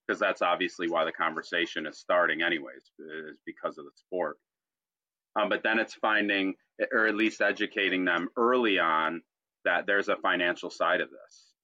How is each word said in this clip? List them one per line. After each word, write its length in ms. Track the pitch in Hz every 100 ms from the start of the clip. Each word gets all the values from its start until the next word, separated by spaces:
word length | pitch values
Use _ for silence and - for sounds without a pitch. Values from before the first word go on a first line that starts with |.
| -
'Cause 120 | 98
that's 240 | 98 92
obviously 480 | 90 87 90 - 85
why 140 | 82 80
the 60 |
conversation 760 | - 82 80 - 87 85 85 78
is 100 | -
starting 460 | - 90 85 78
anyways, 480 | 85 80 65 67 - -
is 400 | 78 78 78 73
because 360 | - - 85 78
of 60 | 71
the 60 | -
sport. 420 | _ 92 78 71 _ _ _ _ _ _ _ _ _ 107
Um, 140 | 104
but 140 | 104
then 160 | 113 110
it's 160 | 107 -
finding, 580 | 113 107 104 101 95 - _ - 107
or 160 | 120 110
at 80 | 107
least 260 | 110 -
educating 640 | 101 98 101 107 95 92 90
them 240 | 85 87 -
early 400 | 117 127 117 92
on 460 | 82 80 80 85 - _ _ _ 95
that 220 | 87 92
there's 200 | 101 98
a 100 | 92
financial 520 | 95 90 87 82 87
side 320 | - 85 87
of 80 | 73
this. 420 | 69 - - _ _